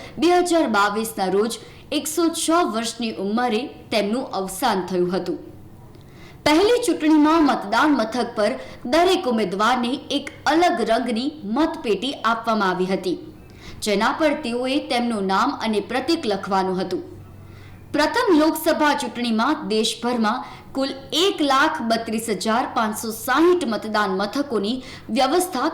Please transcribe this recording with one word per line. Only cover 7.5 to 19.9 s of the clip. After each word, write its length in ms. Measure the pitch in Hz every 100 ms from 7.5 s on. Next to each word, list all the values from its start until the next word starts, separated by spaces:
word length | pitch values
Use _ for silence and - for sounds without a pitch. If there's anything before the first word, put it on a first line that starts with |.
| 220 - 226 302
મથક 340 | 269 220 247 233 -
પર 180 | 311 262 - - 240
દરેક 340 | 311 359 359 262
ઉમેદવારને 600 | 226 190 190 220 247 240 269 - 277
એક 100 | 277 - -
અલગ 280 | 311 349 349 214
રંગની 360 | 226 254 220 269 - 196 240
મતપેટી 580 | 320 - 240 202 254 262 220
આપવામાં 400 | 226 233 214 190
આવી 180 | 175 185
હતી, 260 | 190 185 160 - - - - - - -
જેના 260 | 202 226 277
પર 140 | 311 294
તેઓએ 340 | 240 240 262 285 -
તેમનું 380 | 240 240 220 190
નામ 200 | 190 247 277 226
અને 160 | 208 202
પ્રતીક 360 | 240 269 330 226
લખવાનું 480 | 190 - 190 190 185
હતું. 240 | 185 185 - - - - - - - - -
પ્રથમ 360 | 285 302 466 494 302
લોકસભા 500 | 320 311 339 302 302 -
ચૂંટણીમાં 680 | 240 233 240 220 254 302 196
દેશભરમાં 760 | 214 220